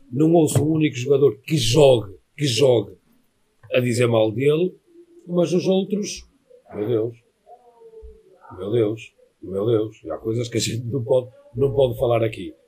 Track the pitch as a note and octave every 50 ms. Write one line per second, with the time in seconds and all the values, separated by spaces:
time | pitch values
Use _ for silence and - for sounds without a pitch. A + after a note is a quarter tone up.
0 | _ - B2 C3 D#3 D#3+ E3 F3 D#3 C#3 - C3+ C#3+ D3+ D#3+ D#3 D3+ D3 A#2+ B2
1 | B2 D3 C#3+ C3 C#3+ C3+ - - _ - D#3+ D3 A2+ A2 A#2+ D#3 C#3+ C3+ B2+ A2+
2 | F#2+ F#2+ - - _ _ _ - D3 C#3 A#2 A2 C#3+ C3 B2 A2 G2 - - -
3 | _ _ _ _ _ _ _ _ _ _ _ _ - - - B2+ A#2+ A#2+ A#2 A#2
4 | B2 A#2+ A#2 A2 A2 A2 G#2 A#2+ C3+ C#3+ C#3+ - F3+ F#3 - - _ _ _ -
5 | - _ _ - - F3 F3 F3 E3+ D3 E3+ F3+ C#3 F3+ F#3+ F#3+ G3 - G#3 G3
6 | G3+ F3+ - - - _ _ _ _ _ - - _ - - G2 G#2+ A2 B2 G#2+
7 | A2 A#2+ A#2+ - _ _ _ _ _ _ - - _ _ _ _ A4+ A4+ - -
8 | - - - _ _ _ _ _ - - - F2+ F#2 G2+ A2 A#2+ A2 G#2 A2+ A2+
9 | - - _ _ _ _ _ _ - F2+ F#2 G2 G#2 A2+ A#2 G#2+ A2 A2 - _
10 | - E2 D2+ - - A2+ A2 A#2+ A#2 A2+ - A2 F#2 - - A2+ B2+ A#2 - C#3
11 | A2+ - C3+ B2+ A#2+ - - - - _ - A#2 C#3 C3+ C3+ C#3 C3+ B2+ A2 -
12 | C3 A#2+ A#2+ A2+ A2+ A2 - - F#2 - - _ _